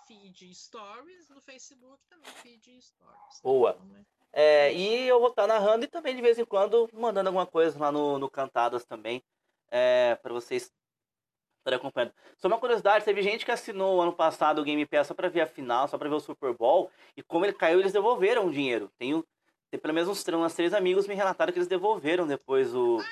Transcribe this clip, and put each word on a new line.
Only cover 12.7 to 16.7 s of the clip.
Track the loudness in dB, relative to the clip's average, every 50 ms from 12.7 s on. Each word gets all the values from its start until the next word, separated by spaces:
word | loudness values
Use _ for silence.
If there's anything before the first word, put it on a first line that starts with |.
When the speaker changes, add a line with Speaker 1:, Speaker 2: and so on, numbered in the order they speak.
| 0 2 2 4 2 2 2
Speaker 2:
teve | 0 0 0
gente | 0 -2 -2 -4 -4
que | -4
assinou | -6 -6 -6 -8 -6 -2 0 2 2 2
ano | 2 0
passado | 2 2 2 2 2 2 0 2 2 0
o | 0
Game | -2 -2 -2 -2
Pass | 0 0 0 0
só | 0 -2
pra | -4 -4 -2
ver | 0 0
a | -2
final, | -2 -4 -8 -6 -2 -2 0 -2 -2
só | -4
pra | -6 -6 -4
ver | -4
o | -4
Super | -4 -8 -10 -6 -4 -4
Bowl, | -4 0 2 4